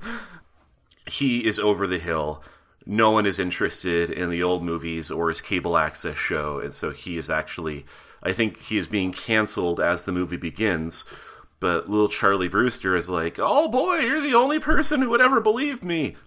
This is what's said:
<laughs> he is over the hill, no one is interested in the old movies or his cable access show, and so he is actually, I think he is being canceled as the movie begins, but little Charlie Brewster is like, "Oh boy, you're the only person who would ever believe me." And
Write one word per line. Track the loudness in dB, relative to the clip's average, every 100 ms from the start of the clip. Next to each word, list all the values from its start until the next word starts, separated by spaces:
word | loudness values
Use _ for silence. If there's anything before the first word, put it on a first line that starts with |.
| -10 -12 -12 -20 -20
<laughs> | _ _ _ _ _ -12
he | -2 0 2 0
is | 2
over | 2 2 0
the | -2
hill, | -2 -2 -2 -6 -12 -20 _ _ -4
no | 4 6
one | 6 4
is | 0
interested | -2 -2 -2 -2 0 0 0
in | -2 -2
the | 0
old | 0 0
movies | -2 -4 -4 -6 -4
or | -2 -2
his | -2
cable | -4 -2 0 2
access | 0 -4 -8 -6
show, | -2 -2 -2 -6
and | -8
so | -6 -6
he | -6 -8 -6
is | -2
actually, | -4 -4 -6 -8 -8 -12 -20 -20 -6
I | -4
think | 0 -2 -4
he | -4 -4
is | 0
being | 0 0
canceled | -4 0 2 2 0 0 2
as | 0 0 -2
the |
movie | -2 -2 -4
begins, | -6 -2 0 0 -2 -8 -10 -16 -20 -20 -20 _
but | -2 0 0
little | 2 2
Charlie | 4 2 2 2
Brewster | 2 2 0 0 0
is | 0
like, | -2 -2 0
"Oh | 2 2 2
boy, | 2 2 2
you're | 0 0
the | 2 4
only | 4 2
person | 4 4 4 2
who | 2
would | 4
ever | 4 4
believe | 4 2 -2 -4
me." | -2 -2 -2
And | -6